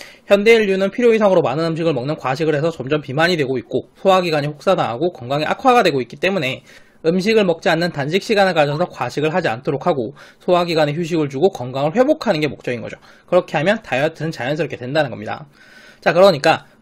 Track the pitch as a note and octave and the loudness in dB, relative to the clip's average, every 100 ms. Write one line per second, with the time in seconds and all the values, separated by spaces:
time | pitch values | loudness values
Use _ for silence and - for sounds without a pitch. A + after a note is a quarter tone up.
0 | - - - G3+ G#3 A#3 G#3+ F#3+ G3 - | -20 -10 2 2 6 4 4 0 -2 2
1 | A#3+ A3 G#3 F#3 C#3 C#3 E3 D#3+ E3 C#3+ | 2 4 4 4 2 0 -2 -2 -2 -2
2 | B2+ D#3 C3 C3 D#3 D3+ E3 D#3 B2+ D3+ | -4 -6 -4 -2 0 0 -2 -4 -4 -4
3 | C#3+ C3 E3 F3 B2+ C3 - C3 - _ | -2 -2 0 0 0 -2 -2 -4 -6 _
4 | G3 F#3 F3 D#3 C#3+ D3+ - F3+ C3 A#2 | 2 4 2 -2 -2 -4 0 0 0 -2
5 | F3+ - A#2+ C#3+ D3+ - C4+ A#3+ F#3+ C#3 | -4 -6 -6 -4 -2 0 2 4 4 0
6 | B2 D3 F3 G3 C3 C3 - - _ _ | -4 -4 -4 -2 -4 -6 -12 -20 _ _
7 | D#3+ F3+ F#3 A3 G3 E3 F#3+ E3 E3+ D3+ | -2 0 2 2 2 0 0 0 0 -4
8 | C#3 F3+ - G#3 F#3+ E3 D3 C#3 F3 - | -2 -2 0 2 2 4 2 0 -4 -4
9 | B2 - D3+ F3 D#3+ A2+ - C#3 F3+ D3+ | -6 -2 -2 0 -2 -4 -4 -4 -2 -2
10 | A2 - - - - F3 F3 D#3+ D3 D3 | -4 -10 -20 -10 0 0 2 0 0 -2
11 | E3 E3 D3 C3+ F#3 - B2 B2+ D3 F3+ | -4 -2 -2 0 0 0 -8 -4 -2 2
12 | C4 D#4 A#3 E3 D3+ G#2 - A#2+ G#2+ - | 2 2 0 -2 -2 -4 -8 -8 -8 -14
13 | - - - F3+ F3 D#3+ D#3 A3 - B2+ | -20 -20 -2 0 0 -2 0 -2 -2 -2
14 | D3+ D#3+ D#3 D#3+ B2 D3+ D3+ G#2+ B2 D3+ | -2 -4 -8 -6 -6 -4 -4 -6 -4 -2
15 | C#3 G#2 G#2+ A2+ D3 _ - - - - | -2 -4 -10 -10 -12 _ -20 -20 -20 -6
16 | G3+ E3 G3 D3+ D#3 C#3+ - - | 0 4 4 4 2 0 -2 -6